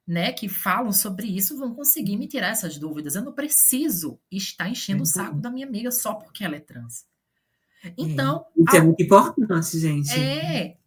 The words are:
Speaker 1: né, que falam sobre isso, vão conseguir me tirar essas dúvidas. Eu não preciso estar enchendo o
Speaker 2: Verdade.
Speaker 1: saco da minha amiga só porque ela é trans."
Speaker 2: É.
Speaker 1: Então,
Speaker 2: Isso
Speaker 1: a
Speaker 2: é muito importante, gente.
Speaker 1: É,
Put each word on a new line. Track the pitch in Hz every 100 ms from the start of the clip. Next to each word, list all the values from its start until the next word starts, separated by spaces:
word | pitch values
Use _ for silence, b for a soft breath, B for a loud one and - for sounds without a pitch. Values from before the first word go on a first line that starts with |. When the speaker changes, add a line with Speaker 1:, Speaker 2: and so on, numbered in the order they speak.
| -
Speaker 1:
né, | 170 196
que | 262 202
falam | - 196 190 240
sobre | 196 214 190 220
isso, | 185 196 285
vão | 262
conseguir | 240 285 330 208 208
me | 294
tirar | 277 185
essas | 220 170 143
dúvidas. | 156 147 147 165
Eu |
não | 262
preciso | - 285 - - 254 311 180 156 120 _
estar | 190 - - 175
enchendo | 247 - -
o | 160
Speaker 2:
Verdade. |
Speaker 1:
saco | 185 - 151
da | 240
minha | 254 277
amiga | 214 247
só | 247 220
porque | 214 - -
ela | 196 147
é |
trans." | - 123 117 - - _ _ _ _ _ _ B
Speaker 2:
É. | 175 -
Speaker 1:
Então, | 156 143 139 160 - 160
Speaker 2:
Isso | 165 180
Speaker 1:
a |
Speaker 2:
é |
muito | 160 165
importante, | 175 196 - - 220 170 165 165
gente. | 160 147 143
Speaker 1:
É, | 254 262 294 330 294 175 -